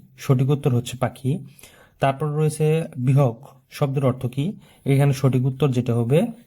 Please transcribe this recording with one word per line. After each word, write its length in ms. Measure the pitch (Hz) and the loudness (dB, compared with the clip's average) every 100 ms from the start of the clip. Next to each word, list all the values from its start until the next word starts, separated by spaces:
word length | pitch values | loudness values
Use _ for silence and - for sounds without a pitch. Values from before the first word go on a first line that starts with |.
| - - | -16 -10
সঠিক 320 | - 131 135 | 0 2 2
উত্তর 260 | 147 143 120 | 0 0 0
হচ্ছে 220 | - 127 | -2 -4
পাখি। 480 | 120 - 131 170 - - - - - - | -6 -4 -6 -6 -8 -20 -20 -20 -18 -2
তারপর 280 | 139 131 151 | -2 -2 -4
রয়েছে 580 | 147 156 151 156 160 165 - | 0 -2 0 0 0 -4 -4
বিহগ 500 | 123 135 131 113 - - _ | 2 4 2 0 -14 -20 _
শব্দের 360 | - 143 139 131 | -4 -2 0 -2
অর্থ 200 | 127 123 | -2 -4
কি? 340 | - 160 - - _ 135 | -4 -6 -6 -16 _ 0
এখানে 280 | 139 143 | 2 2
সঠিক 320 | 131 135 127 131 | 2 2 2 0
উত্তর 240 | 131 147 | 0 0
যেটা 260 | 123 120 120 | 0 0 0
হবে 320 | 117 151 233 - | 2 2 0 -6